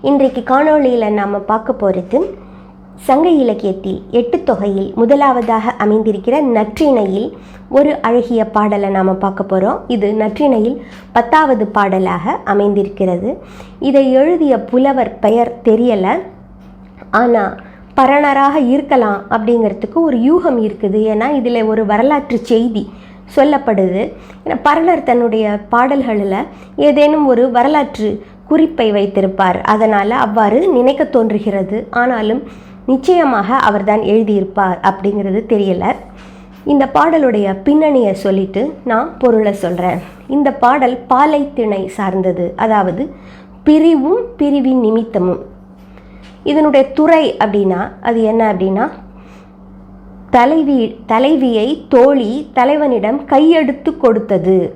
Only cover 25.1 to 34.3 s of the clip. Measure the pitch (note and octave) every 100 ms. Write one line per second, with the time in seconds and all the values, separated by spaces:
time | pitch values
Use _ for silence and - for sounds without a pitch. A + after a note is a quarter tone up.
25.1 | A#3+ A#3 A3 G#3+ G#3 G#3 A#3 C4 C#4 B3
26.1 | G#3 G3+ F#3+ - - - - D4 C#4 D4
27.1 | D4+ C#4+ A#3+ B3+ A#3+ B3+ D4+ C4+ - G#3+
28.1 | G#3 - - - D#4+ D#4+ - A3+ G3+ G3
29.1 | G3 F#3+ F#3+ F#3 F3+ - G#3+ A3 G3+ G3+
30.1 | B3+ A#3 G#3 G#3 A#3 F#4+ C4 B3 - D4+
31.1 | B3 A3 G#3 G#3+ G3 F#3+ G#3+ A3 A#3+ B3
32.1 | A#3 G#3+ B3 - - - - - C4 C4+
33.1 | F4 D4 A3+ F#3+ B3+ - G3+ G3 G#3+ G3+
34.1 | A3 G#3+